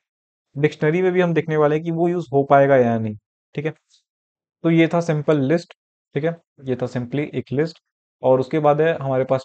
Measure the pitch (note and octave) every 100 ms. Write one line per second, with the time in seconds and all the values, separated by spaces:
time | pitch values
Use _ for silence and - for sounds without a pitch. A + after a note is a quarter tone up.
0 | _ _ _ _ _ C#3 D3+ D3+ D#3 F3
1 | F#3 F3+ F3 D#3+ D3+ D#3 D3 D#3 E3+ E3
2 | E3+ F3+ D#3+ C#3 C#3 C#3 C#3 C3+ A#2+ A2+
3 | A2 G#2+ _ _ _ - D3+ - _ _
4 | _ _ _ _ _ _ E3 E3 E3 E3+
5 | E3+ D3+ D3 D3+ C3 E3+ - _ _ _
6 | _ D3 D#3 E3 _ _ C3 B2 B2 B2+
7 | A#2+ C#3 D3 C3+ - B2+ E3 - _ _
8 | _ _ B2+ C3 B2+ D#3 D3 D3 D#3+ D3+
9 | C#3 C3 C3 C3